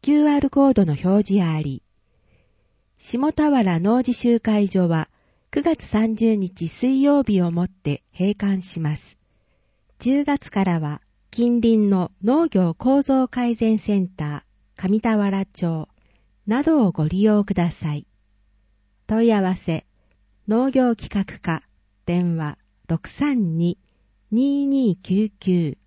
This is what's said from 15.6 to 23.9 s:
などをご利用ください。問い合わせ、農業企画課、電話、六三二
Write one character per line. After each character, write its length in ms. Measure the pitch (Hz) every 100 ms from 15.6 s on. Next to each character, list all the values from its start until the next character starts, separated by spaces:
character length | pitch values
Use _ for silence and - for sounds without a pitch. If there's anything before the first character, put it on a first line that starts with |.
| 175 160 - _ _ _ _ _ -
な 160 | 240
ど 240 | 294 311 208
を 40 |
ご 180 | 160 156
利 120 | 185
用 200 | 214 208
く 100 | 202
だ 180 | 190 170
さ 240 | - 156 147
い。 120 | - _ _ _ _ _ _ _ _ _ -
問 220 | 220 233
い 60 |
合 80 | 208
わ 160 | 185 185
せ、 280 | - 160 _ _ _ _ _ _ -
農 240 | 220 262
業 240 | 262 247 226
企 180 | -
画 260 | 202 202 -
課、 240 | - 160 _ _ _ _ -
電 320 | 175 180 165
話、 220 | 151 143 _ _ -
六 200 | 165 -
三 500 | - 294 254 185 160
二 220 | 170 - _